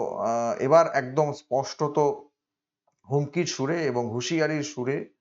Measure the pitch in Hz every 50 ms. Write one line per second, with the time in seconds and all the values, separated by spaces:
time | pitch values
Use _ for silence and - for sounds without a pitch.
0 | 113 - - - 98 113 117 117 117 117 107 - 120 135 156 165 165 160 - 139
1 | 127 127 131 151 151 147 139 - - _ 123 135 131 - - - 156 147 147 151
2 | 151 - - - - - _ _ _ _ _ _ _ _ _ _ _ _ _ _
3 | _ - 135 143 143 147 - 175 175 - - - 135 135 170 170 160 135 120 123
4 | 120 113 110 123 120 - 165 160 156 151 156 151 143 147 - 127 120 131 139 -
5 | - - _ _